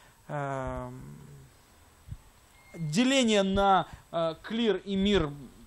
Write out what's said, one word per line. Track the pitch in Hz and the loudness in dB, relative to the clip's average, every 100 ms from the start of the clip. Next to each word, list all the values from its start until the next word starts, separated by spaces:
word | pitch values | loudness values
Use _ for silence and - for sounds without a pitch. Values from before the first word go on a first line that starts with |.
| - _ - | -20 _ -12
эм, | 147 139 135 131 127 123 131 135 147 139 139 135 - _ - - _ - - - _ _ - - | -8 -6 -6 -6 -8 -10 -14 -18 -18 -20 -20 -20 -20 _ -20 -20 _ -16 -16 -16 _ _ -20 -20
деление | 185 156 165 254 269 233 208 | -10 -2 2 4 4 4 4
на, | 190 196 196 185 151 - - | 2 4 4 4 2 -10 -8
э, | 165 165 156 | -4 -4 -6
клир | - 226 233 185 | -6 0 2 0
и | 196 196 | -2 0
мир | 196 196 151 143 123 - | 2 2 2 -4 -16 -20